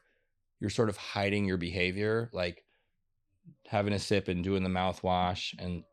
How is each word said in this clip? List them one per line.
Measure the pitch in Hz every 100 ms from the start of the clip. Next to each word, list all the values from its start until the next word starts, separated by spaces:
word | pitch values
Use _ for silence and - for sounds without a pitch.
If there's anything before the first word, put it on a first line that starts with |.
| _ _ _ _ _ -
you're | 101
sort | - 110
of | 101
hiding | - 101 101 104 98
your | 92
behavior, | 87 90 90 98 107 113 117
like, | 92 90 - _ _ _ _ _ _ _ _ 170 - -
having | 104 101
a | 98
sip | - 101 92
and | 90
doing | 90 98
the | 92
mouthwash | 90 92 87 92 90 90 92 - -
and, | 90 85 -